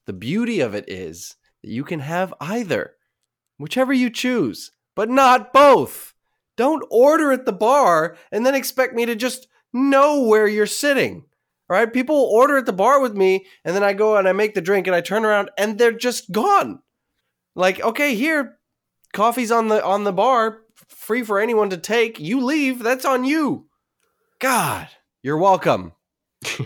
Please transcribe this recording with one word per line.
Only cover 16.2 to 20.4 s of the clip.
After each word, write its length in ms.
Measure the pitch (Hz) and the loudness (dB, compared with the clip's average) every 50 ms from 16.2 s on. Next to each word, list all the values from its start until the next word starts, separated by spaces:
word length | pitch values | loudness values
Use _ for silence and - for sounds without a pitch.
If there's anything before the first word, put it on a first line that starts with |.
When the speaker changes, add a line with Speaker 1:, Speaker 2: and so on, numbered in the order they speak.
| - - | -10 -6
Speaker 1:
gone. 480 | 175 214 247 403 403 370 - 113 87 - _ _ _ _ _ _ _ _ _ _ _ _ _ _ _ | -4 -2 0 2 2 2 0 -2 -8 -14 _ _ _ _ _ _ _ _ _ _ _ _ _ _ _
Like, 240 | 175 180 190 190 - | 0 0 0 0 0
"Okay, 340 | - 220 220 - 285 294 247 | -4 -4 -2 -2 -2 -2 -2
here, 420 | 196 269 320 320 294 254 220 - _ _ _ _ _ _ _ _ _ _ _ - | -2 -2 -2 -2 -2 -4 -6 -12 _ _ _ _ _ _ _ _ _ _ _ -4
coffee's 380 | 190 208 233 233 254 240 208 | -2 0 0 0 -2 -2 0
on 160 | 233 233 226 | 0 0 2
the, 160 | 220 214 214 - | 2 0 0 0
on 200 | 180 196 208 208 | 0 -2 -2 -2
the 60 | 202 | -2
bar, 500 | 185 185 214 262 262 233 | -2 0 0 2 2 2